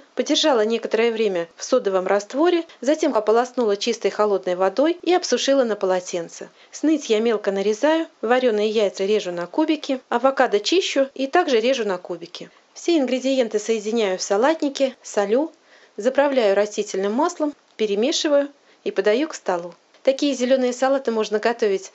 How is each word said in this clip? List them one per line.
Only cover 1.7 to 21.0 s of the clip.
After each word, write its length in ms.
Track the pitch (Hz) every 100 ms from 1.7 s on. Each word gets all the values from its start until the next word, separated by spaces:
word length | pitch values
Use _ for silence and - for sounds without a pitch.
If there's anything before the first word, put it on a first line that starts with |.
| 202 196 190 185
растворе, 580 | 202 202 262 339 339 330 -
затем 340 | 247 311 320 220
ополоснула 640 | 214 226 247 - 226 202
чистой 320 | - 220 202
холодной 460 | 196 208 190 185 180
водой 420 | 190 190 302 349
и 140 | 330
обсушила 500 | 349 349 240 - 277
на 120 | 240 208
полотенце. 760 | 190 185 180 175 170 - 185 _ -
Сныть 380 | - 294 302 -
я 120 | 214
мелко 320 | 226 214 208
нарезаю, 540 | 196 196 214 294 320 320 _
варёные 480 | 220 254 254 214 214
яйца 380 | 220 196 190 196
режу 260 | 214 180
на 140 | 175 175
кубики, 540 | - 311 302 - 262 -
авокадо 500 | 233 262 269 247 202
чищу 480 | 208 339 359 285 269
и 120 | - 269
также 340 | 349 349 233
режу 260 | 233 254 208
на 100 | 180
кубики. 540 | - 170 165 - 170 _ _
Все 220 | - - 330
ингредиенты 640 | 254 254 254 262 226 214
соединяю 600 | 208 226 202 233 202 185
в 40 |
салатнике, 720 | - 202 269 320 285 277 262 240
солю, 480 | - - 202 240 320 - _ - _ -
заправляю 580 | 220 262 285 262 208
растительным 580 | 196 208 208 208 190 196
маслом, 400 | 226 339 - 302 - _ -
перемешиваю 760 | 214 202 247 330 320 285 285 - _ _
и 80 | 196
подаю 340 | 208 208 226 311
к 80 |
столу. 400 | - - 175 175 170 _ _
Такие 280 | - 269 294
зелёные 400 | 247 247 262 247
салаты 380 | 247 262 269